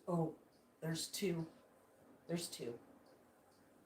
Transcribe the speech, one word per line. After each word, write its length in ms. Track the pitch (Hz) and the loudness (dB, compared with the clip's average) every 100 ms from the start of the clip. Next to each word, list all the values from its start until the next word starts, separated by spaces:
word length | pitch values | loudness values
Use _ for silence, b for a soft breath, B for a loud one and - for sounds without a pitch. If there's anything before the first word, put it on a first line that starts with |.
| - | 0
Oh, 260 | 175 160 - - - - - | 4 4 0 -14 -20 -20 -8
there's 260 | 160 165 - | -2 -2 -2
two. 380 | - 196 165 160 - - - - - - - - | 0 2 2 -2 -6 -20 -20 -20 -20 -20 -20 -4
There's 200 | 170 - | -2 -2
two. 260 | - 123 117 - - - - - - - - - - | -4 -6 -6 -10 -20 -20 -20 -20 -20 -20 -20 -20 -20